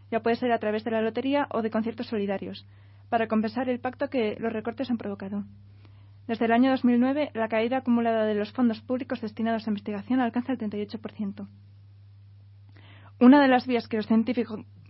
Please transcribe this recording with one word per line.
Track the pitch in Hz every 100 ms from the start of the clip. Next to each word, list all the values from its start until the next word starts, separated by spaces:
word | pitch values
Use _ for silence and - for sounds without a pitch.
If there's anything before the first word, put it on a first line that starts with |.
| -
Ya | 226
puede | 233 226
ser | 247
a | 226
través | 214 214 226
de |
la | 226
lotería | 226 226 262 285 -
o | -
de | 220
conciertos | 226 220 233 240
solidarios, | 220 202 190 - 196 - - - - -
para | 233 220
compensar | 220 220 240 247
el | 247
pacto | 254 254 285
que | 269 214 -
los | 226
recortes | 220 226 226 269
han | 226
provocado. | 208 202 196 202 202 - - - - - - - -
Desde | 226 233
el |
año | 233 262
dos | 262 247
mil | 240
nueve, | 262 285 294
la | 226 220
caída | 226 233 262
acumulada | 254 233 233 226 214
de | 208
los | 214
fondos | - 240 220
públicos | - 254 262 247
destinados | 214 226 226 226 220
a |
investigación | 202 - 208 202 262
alcanza | 233 240 247
el | 254
treinta | 214 208
y |
ocho | 208 220
por | 208
ciento. | - 202 202 196 - - - - - - - - - - - - - - - - -
Una | 240 285
de | 269
las | 247 254
vías | 233 -
que | 220
los | 214
científico-, | 226 220 247 220 214 - -